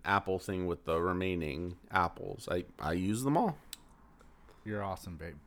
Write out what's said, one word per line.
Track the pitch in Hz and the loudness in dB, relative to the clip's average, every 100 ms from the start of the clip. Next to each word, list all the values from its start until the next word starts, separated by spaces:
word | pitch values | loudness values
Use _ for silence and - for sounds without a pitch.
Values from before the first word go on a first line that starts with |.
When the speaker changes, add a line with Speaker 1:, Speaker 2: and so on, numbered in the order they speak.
Speaker 1:
apple | - 98 95 95 | 2 2 2 -2
thing | - 95 90 | -2 -2 0
with | 80 - | -2 0
the | 82 | 2
remaining | 90 90 92 87 76 71 90 90 - | 2 2 2 0 0 -2 -6 -8 0
apples. | 95 85 - 95 - - | 2 2 0 -8 -8 -2
I, | 90 90 - | -2 -2 -4
I | 76 | 0
used | 87 95 110 | 2 2 2
them | 135 156 | 2 4
all. | 233 147 - - - - - - - - - - | 2 -2 -10 -16 -16 -20 -20 -20 -20 -20 -20 -14
Speaker 2:
You're | 107 104 | -6 -4
awesome, | 98 92 - | -2 -4 -8
babe. | 80 85 73 | -10 -10 -12